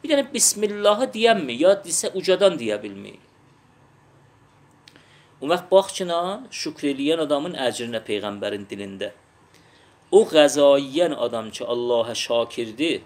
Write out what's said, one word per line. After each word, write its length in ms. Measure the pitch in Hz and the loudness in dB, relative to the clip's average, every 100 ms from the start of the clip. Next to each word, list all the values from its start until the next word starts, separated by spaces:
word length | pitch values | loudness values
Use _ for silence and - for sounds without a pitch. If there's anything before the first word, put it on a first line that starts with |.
Bir 60 | 302 | 2
dənə 140 | 285 277 | 0 0
bismillahı 760 | 233 - 202 208 208 208 208 254 | 0 0 0 -4 2 2 2 -2
deyənmi, 400 | 214 226 214 139 117 | 2 2 2 0 2
ya 200 | 175 196 | 4 4
desə 300 | 180 160 190 | 0 -4 -4
ucadan 460 | 190 180 180 196 160 | -4 0 4 4 2
deyə 160 | 113 107 | -4 -6
bilməyir. 400 | 107 98 101 - _ _ _ _ _ _ _ _ _ _ _ _ _ _ _ _ - - _ _ _ _ | -8 -14 -18 -20 _ _ _ _ _ _ _ _ _ _ _ _ _ _ _ _ -20 -20 _ _ _ _
O 80 | 139 | -4
vaxt 220 | 175 - | -4 4
bax 220 | 190 190 - | 4 4 -6
ki, 80 | 185 170 180 208 254 | -4 -4 -4 -8 -12
şükr 400 | - 156 - 143 | -10 -10 -4 -4
eləyən 320 | 135 143 165 | -2 -2 -2
adamın 300 | 151 143 165 | 0 -2 -2
əcrinə 480 | 170 123 117 120 113 | -4 -4 -4 -8 -8
Peyğəmbərin 600 | - 104 104 101 104 101 101 | -4 -6 -4 -6 -6 -6 -10
dilində. 420 | 101 98 98 101 - _ _ _ _ _ _ _ _ _ | -12 -12 -10 -12 -12 _ _ _ _ _ _ _ _ _
O 100 | 190 220 | 4 6
qəza 400 | 156 147 143 143 143 | 6 6 6 6 6
yeyən 380 | 139 143 170 127 | 2 0 0 0
adam 340 | 117 113 110 | -4 -4 -8
ki, 140 | 107 | -10
Allaha 500 | 117 120 120 120 113 | -6 -4 0 0 -2
şakirdir 840 | 113 - 117 113 - 113 110 165 107 | -6 -2 -2 -2 -6 -8 -4 -4 -4